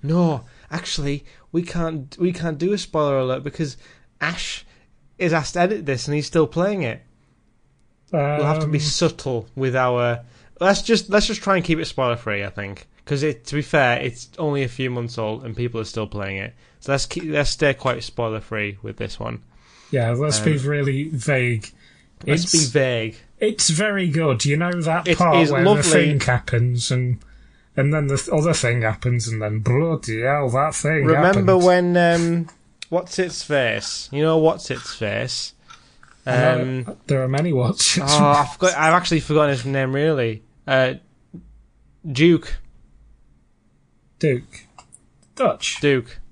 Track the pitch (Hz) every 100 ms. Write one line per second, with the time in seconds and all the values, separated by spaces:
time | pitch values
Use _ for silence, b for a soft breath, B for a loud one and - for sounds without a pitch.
0 | 143 165 170 143 - b b 165 - -
1 | 143 143 b b b 160 175 175 165 160
2 | 131 - 175 175 165 147 170 202 - 160
3 | 147 135 127 131 139 - 156 127 b b
4 | b _ 151 170 - - - b b _
5 | _ _ 180 160 143 175 175 208 156 131
6 | - 147 147 170 151 165 185 208 135 -
7 | _ _ _ _ _ _ _ _ _ _
8 | _ 165 143 147 147 156 156 151 151 -
9 | 170 113 - 120 - - 131 127 127 123
10 | 120 120 b b b - 180 196 - 226
11 | - 202 208 214 - 190 175 160 160 -
12 | 127 117 113 101 101 101 101 98 - _
13 | - 143 151 123 - 147 143 160 127 120
14 | 135 120 - - 156 143 131 123 131 123
15 | 120 120 110 113 127 110 120 120 107 -
16 | 107 104 98 95 104 - b b - 139
17 | - - 165 151 143 - 147 131 135 123
18 | 117 - 117 110 - 110 104 98 107 107
19 | 110 - 113 113 - b b b b 135
20 | 117 120 151 107 156 147 131 147 139 135
21 | 151 156 113 135 123 117 - b b b
22 | b b - 151 175 165 147 147 131 120
23 | 113 110 - - 214 220 - 156 214 202
24 | 180 151 160 123 139 143 175 175 160 165
25 | 165 165 175 147 160 139 175 208 147 156
26 | 147 147 - 123 - 120 120 120 - 127
27 | 123 123 b b b b b - 139 156
28 | 143 139 - 156 156 160 127 120 113 107
29 | 123 123 110 113 107 107 107 123 165 160
30 | - 110 123 143 139 123 151 147 147 156
31 | 135 - 170 196 190 185 180 180 180 175
32 | 170 170 170 170 165 - _ _ - 170
33 | 175 - 180 - - 147 123 107 - -
34 | - 139 156 160 156 165 - 123 - -
35 | 107 107 123 - - _ B B B B
36 | B _ - 123 127 127 127 131 120 -
37 | - 139 131 135 170 139 123 - - -
38 | 139 147 147 143 147 - 185 156 156 170
39 | 175 165 - 151 151 139 123 139 131 135
40 | 151 151 117 107 _ _ - 135 127 135
41 | _ _ _ - - - _ _ _ _
42 | 160 127 165 165 - - - - - _
43 | - _ _ _ _ _ _ _ _ _
44 | _ _ 156 123 143 - - - - -
45 | _ _ _ - 262 - - - 147 135
46 | 123 - -